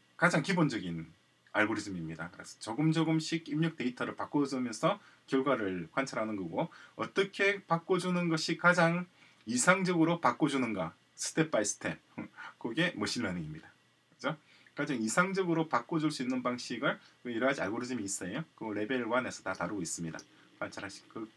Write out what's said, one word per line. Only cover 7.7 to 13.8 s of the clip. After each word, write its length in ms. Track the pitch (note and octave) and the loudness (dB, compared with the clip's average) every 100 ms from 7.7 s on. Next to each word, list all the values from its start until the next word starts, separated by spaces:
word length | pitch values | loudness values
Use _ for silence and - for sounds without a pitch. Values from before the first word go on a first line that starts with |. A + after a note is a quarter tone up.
| E3 - F#3 F3+ F3+ F3 | -2 2 0 2 0 2
것이 280 | D#3+ - E3+ | 0 0 4
가장 500 | F3 F3 E3 E3+ F3+ _ - _ - | 4 6 4 4 -4 _ -20 _ -2
이상적으로 760 | B2 F3+ F#3+ F#3 F3 D#3+ E3+ | 4 4 4 4 4 4 4
바꿔주는가, 760 | B2+ - D3+ C3+ A#2+ G2 E2 - _ | 2 4 2 2 0 -2 -4 -8 _
스텝 380 | - - - D#3 | -10 -2 0 2
바이 120 | A2+ | 2
스텝, 360 | G#2+ - G2+ D#2+ _ - | 0 -2 -6 -6 _ -14
<laughs> 420 | - - - - | -14 -14 -18 -10
그게 340 | A#2+ A2+ F3+ - | -4 0 -2 0
머신러닝입니다. 760 | G#2 A#2+ G#2 F2 D2+ D#2 - _ | -4 -2 -2 -4 -6 -10 -16 _